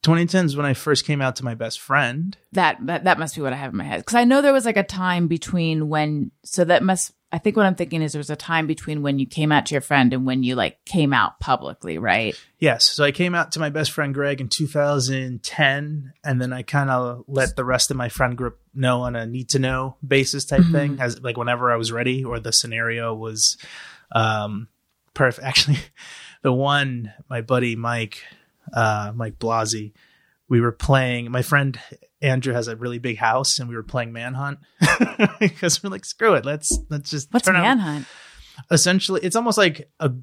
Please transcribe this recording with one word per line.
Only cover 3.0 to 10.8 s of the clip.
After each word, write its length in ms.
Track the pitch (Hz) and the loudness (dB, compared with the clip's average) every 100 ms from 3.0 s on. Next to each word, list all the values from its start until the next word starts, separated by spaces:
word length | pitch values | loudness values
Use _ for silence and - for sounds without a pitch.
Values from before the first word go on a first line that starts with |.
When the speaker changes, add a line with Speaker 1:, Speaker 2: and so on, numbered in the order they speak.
Speaker 2:
that 140 | 185 160 | 2 2
must 160 | 156 - | 0 -4
be 60 | |
what 100 | 139 | -4
I 40 | 131 | -4
have 160 | 135 | -6
in 60 | 104 | -6
my 60 | |
head. 200 | 143 95 | -4 -6
'Cause 100 | - | 0
I 100 | 240 | 4
know 180 | 240 269 | 6 6
there 100 | 285 | 6
was, 120 | 269 | 4
like, 120 | 226 214 | 2 0
a 40 | |
time 460 | 196 190 180 175 170 | -2 -2 -2 0 0
between 600 | 165 - 180 165 156 151 | 0 -2 -2 0 0 0
when, 420 | 151 151 151 - _ | 0 0 -2 -4 _
so 220 | - - | -8 0
that 180 | 170 175 | 4 6
must, 300 | 190 185 - _ _ | 4 0 -2 _ _
I 80 | 165 | -2
think 160 | 214 214 | 0 4
what 100 | 196 | 2
I'm 80 | 185 | 2
thinking 240 | 165 160 | -2 -2
is 100 | 156 | -2
there 60 | 147 | -4
was 120 | 143 | -6
a 40 | |
time 320 | 151 - 165 156 | -8 -2 -2 0
between 360 | 156 - 151 | -4 -4 -4
when 160 | 143 139 | -2 -2
you 80 | 131 | -2
came 260 | - 151 | 0 4
out 140 | 147 - | 2 2
to 80 | |
your 80 | 147 | -4
friend 300 | - 143 123 | 2 4 4
and 100 | 127 131 | 2 -2
when 160 | 127 | 0
you, 120 | 123 127 | 0 0
like, 260 | 92 _ | -2 _